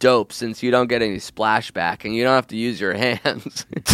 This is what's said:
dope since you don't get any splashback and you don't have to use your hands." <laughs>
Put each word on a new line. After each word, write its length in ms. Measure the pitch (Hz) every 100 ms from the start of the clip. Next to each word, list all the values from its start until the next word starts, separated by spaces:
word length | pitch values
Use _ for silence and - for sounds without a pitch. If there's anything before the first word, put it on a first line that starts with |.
dope 320 | 127 123 104
since 280 | - 117 110
you 80 | 127
don't 160 | 123 120
get 140 | 120
any 140 | 110 92
splashback 880 | - - 107 110 - - 85 87
and 100 | 104
you 100 | 113
don't 100 | 127
have 140 | 131 120
to 80 | 110
use 240 | 117 98
your 140 | 98
hands." 720 | 101 123 120 147 123 - - -
<laughs> 60 | - -